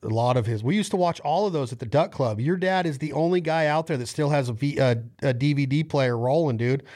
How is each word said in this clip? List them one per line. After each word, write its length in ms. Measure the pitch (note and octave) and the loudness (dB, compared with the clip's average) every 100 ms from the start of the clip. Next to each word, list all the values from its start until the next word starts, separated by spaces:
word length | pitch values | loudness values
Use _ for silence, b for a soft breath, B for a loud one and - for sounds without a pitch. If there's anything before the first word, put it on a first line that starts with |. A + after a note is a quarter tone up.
A 40 | A2 | -2
lot 280 | A2 A#2+ B2+ | 0 2 2
of 100 | A2 | 0
his, 180 | A2 | -2
we 100 | A#2 | 0
used 160 | G3 G3+ | 0 0
to 60 | G3 | 0
watch 240 | F3 D#3+ | 0 -2
all 260 | D3 D#3+ G#3 | -2 0 0
of 60 | |
those 200 | D#3+ C3 | -2 -4
at 60 | A#2+ | -6
the 80 | A#2+ | -2
Duck 240 | C3 F3 | 0 0
Club. 300 | - B2+ G#2+ | 0 -2 0
Your 160 | B2+ F#3 | -2 0
dad 300 | F#3 F#3 F3 | 0 0 0
is 120 | C#3 | -4
the 140 | D3+ | -4
only 280 | C#3+ E3 F3+ | -2 2 2
guy 260 | D#3+ D#3+ D#3 | 0 0 2
out 200 | D3+ D#3+ | 0 0
there 100 | D3 | -4
that 100 | A#2 | -4
still 220 | - D3 | -2 0
has 180 | D3 B2+ | 2 0
a 40 | |
V, 240 | A2+ C#3+ D3 | -2 -2 2
a, 220 | C3 A#2 A#2 - | 2 2 -2 -4
a 100 | C#3 | -2
D 200 | B2 C#3+ | 0 2
V 120 | C#3+ | 2
D 200 | C#3 C#3+ | 2 0
player 340 | D#3 D3+ C3 A#2+ | 0 0 0 0
rolling, 380 | A#2+ D3 D#3+ A#2 | 0 2 2 0
dude. 260 | A#2+ B2+ - | 0 0 -4